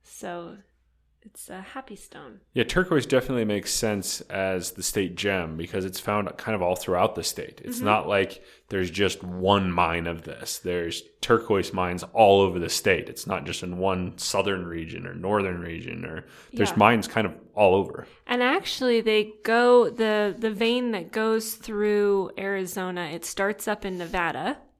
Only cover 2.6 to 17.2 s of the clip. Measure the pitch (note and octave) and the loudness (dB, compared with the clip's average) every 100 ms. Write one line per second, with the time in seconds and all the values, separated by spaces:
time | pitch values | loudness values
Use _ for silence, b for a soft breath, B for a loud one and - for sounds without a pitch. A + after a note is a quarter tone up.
2.6 | - F3+ F3+ C#3+ A#2 C3 B2+ B2+ G#2+ G2+ | 2 2 2 2 4 2 2 -2 0 0
3.6 | - - A2 G2+ F#2 - - G2 F#2+ F#2 | -2 -2 0 -2 -4 -8 -4 -2 0 -2
4.6 | F2 - - A2 F#2 F2 G2+ F#2+ E2 D#2+ | -4 -6 -2 0 -2 -2 -2 0 -4 -6
5.6 | E2 G2 F#2 F#2 - G#2 F#2+ - - G#2+ | -6 -4 -4 -6 -2 -2 -2 -6 -6 0
6.6 | F2+ F2+ - F2+ G#2 - E2 - - - | 0 0 0 2 2 0 -6 -6 -12 -14
7.6 | - A#3 G#2 G#2+ D2+ G2 F#2+ - B B | -10 -4 2 2 2 0 0 -4 B B
8.6 | _ G2+ F2+ F2 G2 - F2+ F2+ F#2 G2+ | _ -2 -2 2 0 0 -10 -2 4 4
9.6 | F#2 F2 E2+ E2+ E2+ E2 D#2+ - - - | 4 2 2 0 -4 -6 -10 -12 -10 -6
10.6 | F2+ F2+ E2+ - - _ - A2+ - G2 | -2 -2 -2 -6 -12 _ 2 2 4 0
11.6 | F2 F#2 F2+ F2+ F2 A2+ G#2 G2 G2 F2 | 2 -2 -2 -4 -4 6 8 8 6 2
12.6 | E2 - - E2 - - - F#2 D2 F2 | -2 0 2 2 0 -10 -6 -6 -6 -8
13.6 | F2+ F2 F#2+ F#2 F2+ - - G2 G2 F#2+ | -8 -2 -2 0 -4 -6 -4 -2 0 -2
14.6 | F2 E2+ E2 - F2 F2 F#2 G#2 F#2+ F2 | -6 -8 -10 -12 -12 -8 -2 0 0 -4
15.6 | F2 E2 - E2+ E2+ D#2+ - B B B2+ | -8 -10 -10 -10 -10 -10 -14 B B 0
16.6 | G2+ G#2+ G#2 A#2 - A2+ | 2 6 6 6 0 -2